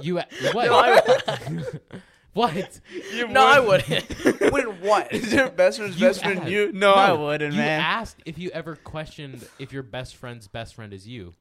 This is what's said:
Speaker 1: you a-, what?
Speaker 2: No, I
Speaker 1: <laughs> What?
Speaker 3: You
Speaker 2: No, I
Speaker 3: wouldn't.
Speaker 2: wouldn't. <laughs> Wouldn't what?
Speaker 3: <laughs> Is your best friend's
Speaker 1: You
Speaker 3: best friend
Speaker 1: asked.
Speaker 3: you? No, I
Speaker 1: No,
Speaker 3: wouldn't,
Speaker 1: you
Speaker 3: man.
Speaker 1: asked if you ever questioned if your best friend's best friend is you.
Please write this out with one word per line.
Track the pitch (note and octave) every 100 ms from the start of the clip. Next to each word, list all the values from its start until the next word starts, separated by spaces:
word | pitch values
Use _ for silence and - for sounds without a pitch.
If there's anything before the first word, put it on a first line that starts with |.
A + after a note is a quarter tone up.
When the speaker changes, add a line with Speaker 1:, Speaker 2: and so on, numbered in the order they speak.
Speaker 1:
you | C#3+ F3
a-, | - - -
what? | A4+ A#4+
Speaker 2:
No, | A#4+
I | - - - C5 - - - E3 A#4+ D3+ _
Speaker 1:
<laughs> | F#3 - _ _
What? | F#3+ A#3 E3 F3+ - - - -
Speaker 3:
You | A#3 A#3
Speaker 2:
No, | B3+ C4
I | C#4+
Speaker 3:
wouldn't. | A#3 F#3 - F#3 - -
Speaker 2:
wouldn't. | - - -
<laughs> |
Wouldn't | C#4 A#3+ F#3
what? | F#3+ G3+ -
Speaker 3:
<laughs> |
Is | G#3 G#3+
your | C#4 B3+
best | - F#3 -
friend's | G#3 E3+
Speaker 1:
You | F#3
Speaker 3:
best | F#3+
friend | E3 F#3
Speaker 1:
asked. | D#3+
Speaker 3:
you? | G3+ G#3
No, | F#3+ G3
I | G3 G3
Speaker 1:
No, | E3
Speaker 3:
wouldn't, | D3 D3 D3
Speaker 1:
you | D3
Speaker 3:
man. | D3 D#3
Speaker 1:
asked | D#3 G#3 A3 -
if | - D#3+
you | F3
ever | D#3+ D#3+ D#3
questioned | - D#3 D#3 - C#3+ B2+ - -
if | C3+
your | C3+
best | C3 C#3 B2 -
friend's | B2+ A#2+ G#2
best | A#2+ A2+
friend | - G#2+
is | G2 G#2
you. | B2 F2 -